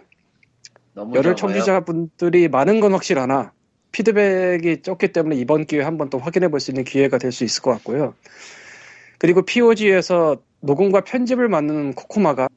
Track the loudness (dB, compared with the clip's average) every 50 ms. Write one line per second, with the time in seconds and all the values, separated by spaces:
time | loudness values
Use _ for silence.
0 | -8 _ _ _ _ _ _ _ _ _ _ _ -20 -20 _ _ _ _ -18 -16
1 | -10 -4 0 0 2 2 0 0 -2 -4 -2 -2 0 0 0 0 -2 -2 -4 -6
2 | -6 -6 _ -4 -2 2 2 4 4 4 2 2 2 2 2 2 2 2 0 0
3 | -2 -2 -2 -2 0 0 0 -2 -2 -4 -10 _ _ _ _ _ _ _ -8 -4
4 | 0 0 2 2 2 2 2 0 0 0 0 0 0 -2 -2 -4 -4 -8 -6 -4
5 | -4 -2 0 -2 -2 0 -2 -2 0 0 0 0 0 -2 -2 -2 -2 -2 -4 -4
6 | -6 -6 -6 -8 -6 -4 -2 0 0 0 0 -2 -4 -4 -6 -6 -6 -2 0 0
7 | 2 2 2 0 -2 -4 -4 -4 -4 -4 -4 -2 -2 -2 -2 -2 -4 -6 -4 -4
8 | -4 -4 -6 _ _ -20 -20 -20 -20 -20 -20 -20 -20 -20 -20 -20 -20 -20 -20 -20
9 | -20 -20 _ -2 2 2 4 4 2 0 2 2 4 4 4 4 4 2 2 2
10 | 2 2 2 2 2 2 0 -2 _ _ _ _ -2 -2 0 2 2 2 2 2
11 | 0 0 -4 -4 -2 -2 0 0 0 0 0 0 0 -2 -2 -4 -4 -6 -6 -8
12 | -12 -6 -2 0 2 2 2 0 -2 -4 _